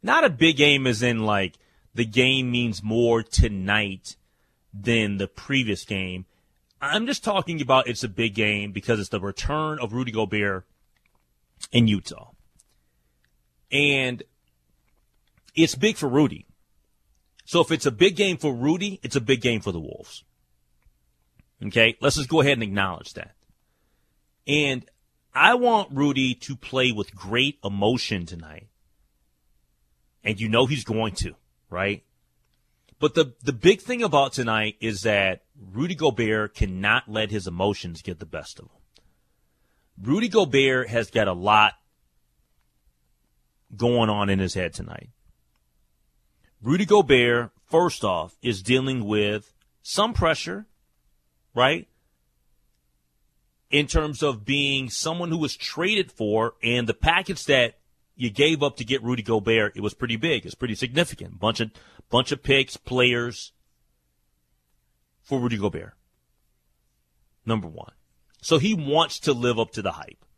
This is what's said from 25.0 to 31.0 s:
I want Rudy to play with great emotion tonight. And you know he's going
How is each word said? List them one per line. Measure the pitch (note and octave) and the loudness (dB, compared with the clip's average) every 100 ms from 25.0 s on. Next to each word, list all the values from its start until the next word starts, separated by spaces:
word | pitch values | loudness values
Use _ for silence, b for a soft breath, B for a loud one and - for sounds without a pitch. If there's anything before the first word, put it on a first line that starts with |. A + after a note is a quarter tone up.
| _ _ _ C3 | _ _ _ 4
I | E3+ | 6
want | B3 A#3+ A3 F#3+ | 6 4 2 0
Rudy | C#3 C#3+ C3+ C3 | 0 0 2 -2
to | B2 - C3 | -2 -8 -12
play | - C3 B2+ | -4 0 0
with | G#2+ G2 | 0 -6
great | F#2 F#2+ A#2 C3+ - | -10 -4 0 0 -4
emotion | G2+ G2+ G#2 B2 - G2+ | -8 0 0 0 -2 -6
tonight. | E2+ E2+ D#2+ D2+ - _ _ _ _ _ _ _ _ _ _ _ _ _ _ _ | -6 -14 -16 -20 -20 _ _ _ _ _ _ _ _ _ _ _ _ _ _ _
And | G#2 G2+ | -6 -4
you | A2 | 0
know | A2+ | 2
he's | C3 C#3 | 2 0
going | - A2 | -4 -4